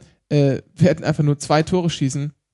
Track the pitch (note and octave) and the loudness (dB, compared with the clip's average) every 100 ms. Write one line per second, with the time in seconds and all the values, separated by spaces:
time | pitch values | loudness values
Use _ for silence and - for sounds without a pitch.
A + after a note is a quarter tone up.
0 | _ _ - D3 C#3 C3 - - - E3 | _ _ -2 0 2 -2 -8 2 2 2
1 | D#3 D#3 D3 C#3+ - D#3 D#3+ F#3 E3+ - | -2 0 0 -2 0 0 2 -2 -2 -2
2 | C3+ C#3+ D3 - _ | -4 -4 -8 -12 _